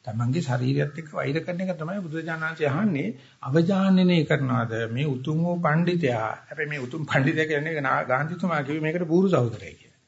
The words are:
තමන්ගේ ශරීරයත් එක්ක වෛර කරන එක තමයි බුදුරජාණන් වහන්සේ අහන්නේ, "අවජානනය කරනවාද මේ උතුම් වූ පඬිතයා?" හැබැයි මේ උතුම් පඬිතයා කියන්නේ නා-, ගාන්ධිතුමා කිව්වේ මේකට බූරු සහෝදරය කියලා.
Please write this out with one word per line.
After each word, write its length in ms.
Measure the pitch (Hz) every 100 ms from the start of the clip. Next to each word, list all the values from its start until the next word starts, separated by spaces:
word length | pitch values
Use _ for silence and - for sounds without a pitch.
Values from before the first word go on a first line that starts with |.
තමන්ගේ 380 | - 113 120 156
ශරීරයත් 540 | 131 123 127 139 147 -
එක්ක 140 | 160
වෛර 260 | 151 135 156
කරන 240 | 165 175
එක 120 | 185
තමයි 260 | 165 156 202
බුදුරජාණන් 440 | 170 160 160 160
වහන්සේ 240 | 160 160 147
අහන්නේ, 400 | 143 214 143 190 - - _
"අවජානනය 800 | 135 151 170 190 190 185 180 175
කරනවාද 500 | 147 151 131 120 110 113 113
මේ 180 | 117 156
උතුම් 320 | 127 143 156
වූ 180 | 170 175
පඬිතයා?" 720 | 165 156 175 180 143 117 110 -
හැබැයි 300 | - 147 147
මේ 100 | 147
උතුම් 220 | 123 160
පඬිතයා 440 | 147 151 135 156 156
කියන්නේ 320 | 147 156 156
නා-, 240 | 131 139
ගාන්ධිතුමා 580 | 135 127 156 170 185 156
කිව්වේ 200 | 139 156
මේකට 240 | 156 175 170
බූරු 220 | 170 190
සහෝදරය 440 | 160 120 - -
කියලා. 260 | - - _